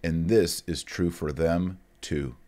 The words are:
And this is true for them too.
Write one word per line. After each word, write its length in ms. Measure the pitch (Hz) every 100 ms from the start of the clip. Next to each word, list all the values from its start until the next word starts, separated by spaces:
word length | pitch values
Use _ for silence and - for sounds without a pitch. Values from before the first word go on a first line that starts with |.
And 280 | 85 82 82
this 340 | 113 87 - -
is 180 | 78
true 280 | - - 87
for 220 | 82 78
them 460 | 71 82 85 92 92 - _
too. 380 | - 78 69 62